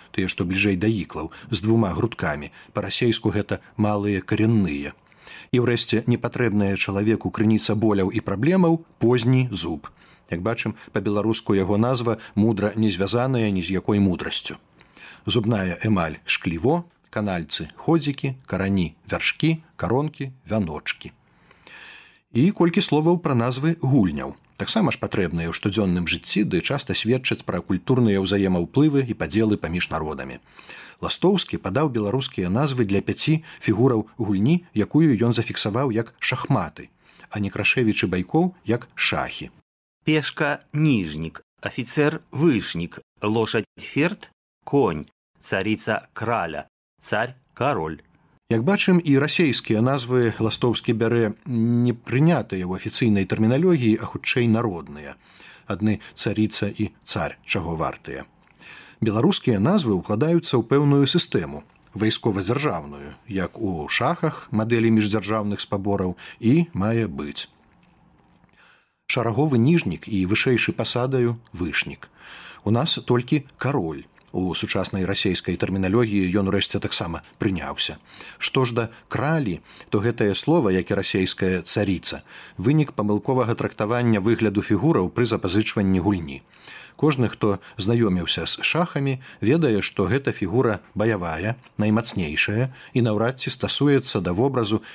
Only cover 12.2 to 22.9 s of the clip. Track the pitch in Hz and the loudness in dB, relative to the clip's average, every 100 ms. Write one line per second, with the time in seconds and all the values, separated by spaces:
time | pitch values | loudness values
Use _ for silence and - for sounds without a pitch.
12.2 | - - 110 101 104 104 110 90 95 117 | -4 0 2 2 -2 0 0 0 0 0
13.2 | 131 123 110 95 87 95 - 104 98 87 | 0 0 0 0 -2 -2 0 2 2 0
14.2 | - - - 78 _ _ - - - - | -4 -4 -4 -8 _ _ -20 -20 -20 -12
15.2 | - 113 107 110 92 85 110 101 80 76 | -2 0 2 0 0 -2 0 2 0 -4
16.2 | - - - 82 107 170 175 _ _ - | -4 -4 -2 0 0 0 -2 _ _ -4
17.2 | 104 90 78 - 82 - - 165 143 139 | -2 -4 -4 -6 -6 -6 0 0 0 -4
18.2 | 139 131 - 92 98 98 82 - - - | -6 -8 -6 -4 0 0 0 -4 -8 -4
19.2 | - - 151 160 - - - 120 151 - | -4 0 0 0 -6 -6 -2 0 -2 -6
20.2 | 135 131 - 107 90 76 - - - - | -12 -12 -4 -2 -2 -6 -8 -10 -14 -20
21.2 | _ _ _ _ - - - - - _ | _ _ _ _ -20 -20 -20 -20 -20 _
22.2 | _ 117 170 202 170 185 - | _ 2 2 2 2 2 2